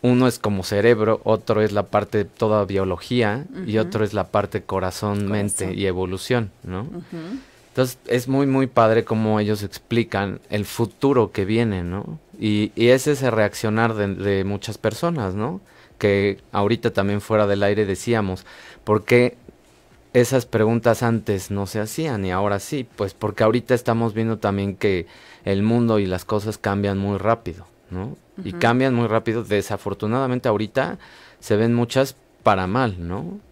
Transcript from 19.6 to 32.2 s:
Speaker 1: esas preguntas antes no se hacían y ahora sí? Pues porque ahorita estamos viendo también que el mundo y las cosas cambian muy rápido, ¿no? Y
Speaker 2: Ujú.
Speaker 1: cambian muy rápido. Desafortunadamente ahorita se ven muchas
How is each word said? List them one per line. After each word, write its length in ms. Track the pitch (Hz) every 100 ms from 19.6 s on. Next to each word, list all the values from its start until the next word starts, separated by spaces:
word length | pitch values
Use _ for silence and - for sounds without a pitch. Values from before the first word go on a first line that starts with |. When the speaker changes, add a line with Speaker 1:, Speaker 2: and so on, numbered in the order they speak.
| _ _ _ _ _
Speaker 1:
esas 320 | 123 120 131 -
preguntas 580 | 113 107 117 120 113
antes 480 | 120 117 113 98 -
no 160 | 101 98
se 120 | 110
hacían 460 | 107 - 160 110 95
y 60 |
ahora 280 | 92 101 101
sí? 260 | - 151 117 -
Pues 160 | 98
porque 300 | - 107 101
ahorita 300 | 110 123 - 120
estamos 380 | 117 113 117
viendo 240 | 107 113 110
también 360 | 107 98 98 92
que 300 | 104 92 82 - - - -
el 160 | 98
mundo 360 | 107 117 117 107
y 80 | 95
las 180 | 90 -
cosas 320 | 107 104 104
cambian 400 | 104 98 101 98
muy 200 | 98 98
rápido, 460 | 98 113 - 87 85 _ _
¿no? 280 | 92 107 - _ -
Y 60 | 185
Speaker 2:
Ujú. 100 | -
Speaker 1:
cambian 340 | 117 123 131 120
muy 120 | 117
rápido. 360 | 110 117 113
Desafortunadamente 1040 | 110 107 95 101 - 98 107 123 131 123 120
ahorita 480 | 104 107 - 139 - - - - -
se 160 | - 104
ven 180 | 117
muchas 420 | 117 117 131 135 -